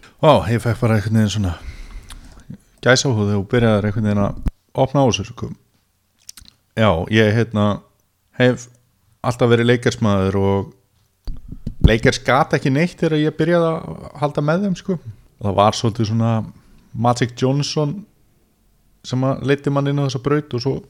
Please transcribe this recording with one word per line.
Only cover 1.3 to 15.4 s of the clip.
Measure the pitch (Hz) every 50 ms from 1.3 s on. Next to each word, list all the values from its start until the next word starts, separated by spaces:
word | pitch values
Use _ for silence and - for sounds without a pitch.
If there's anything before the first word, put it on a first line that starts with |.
| 98 107
svona | 98 87 82 - - - - - - - - - - - - - - - - - - - - - _ _ _ - -
gæsahúð | 123 127 127 - 143 117 107 104
þegar | 101 104 101
þú | 95 - 127
byrjaðir | 120 117 113 107 101 104 107
einhvern | 98 120 107 104
veginn | 104 101 101
að | - - - - - - _ _ _ - 135 135
opna | - - 143
á | 135 120
þessu, | 98 101 95 - -
sko. | - - - - _ _ _ _ _ _ _ _ _ _ _ _ _ _ - - - - - _ _ _ _ -
Já, | 113 110 101 87 82 85 -
ég, | 107 110 107 107 104 120
hérna, | 110 113 - 104 104 104 98 - - _ _ _ _ _ _ _ _ _ _
hef | - 127 123 120 113 - - _ _ _ _ _ _ _ _ _ - -
alltaf | 120 120 - 131 117
verið | 117 117 117 120 123
Lakers-maður | 123 - 123 - - 117 104 101 98 95 95 95 98 98
og | 98 98 98 - - - _ _ _ _ _ _ _ _ _ - - - - - - - - - - - - - 110
Lakers | 110 117 - 127 117 -
gat | - 131 123 139 160 - 170
ekki | 139 - 143 131
neitt | 143 170 175 - -
þegar | 175 160 156 151
ég | 151 151 147 -
byrjaði | 156 170 175 170 165 165
að | 160 165 - - - - - - - 143
halda | 147 143 143 151 147
með | 151 160 190 208
þeim, | 196 175
sko. | - - - 180 - - 113 101 - _ _ _
Og | -